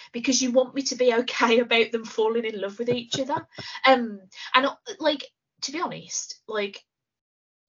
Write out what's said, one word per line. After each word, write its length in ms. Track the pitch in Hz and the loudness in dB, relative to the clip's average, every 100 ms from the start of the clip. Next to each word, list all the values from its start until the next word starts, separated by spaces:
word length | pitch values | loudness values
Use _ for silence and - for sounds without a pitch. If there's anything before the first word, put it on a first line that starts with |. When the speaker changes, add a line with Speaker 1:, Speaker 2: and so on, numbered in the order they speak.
| - | -14
Speaker 1:
because 280 | 240 269 254 | -4 0 0
you 100 | 254 | 2
want 240 | 254 254 277 | 2 2 -2
me 80 | |
to 120 | 269 247 | -4 2
be 160 | 247 226 | 2 4
okay 440 | 262 - 240 233 | 0 2 4 4
<laughs> 20 | |
about 300 | 233 233 226 | 4 4 2
them 120 | 233 220 | -2 -4
falling 400 | - 220 233 220 | 0 0 0 -4
in 140 | 208 | -6
love 180 | 196 208 | -8 -4
with 100 | 240 | -4
each 300 | 247 233 277 | -4 -2 -4
other." 280 | 262 311 - - | -2 -4 -8 -16
Speaker 2:
<laughs> 60 | - - 262 | -14 2 6
Speaker 1:
Um, 340 | 247 226 196 185 - - 262 | 6 2 -10 -18 -18 0 2
and, 120 | 269 | 2
uh, 80 | - 233 - | -4 -14 -4
like, 260 | 311 285 - _ _ _ | -2 -2 -8 _ _ _
to 80 | - | -10
be 80 | 311 | -6
honest, 600 | 302 160 170 - - - - | -8 -8 -10 -10 -10 -14 -8
like, 360 | 214 202 - _ _ _ _ _ _ _ _ | -6 -6 -8 _ _ _ _ _ _ _ _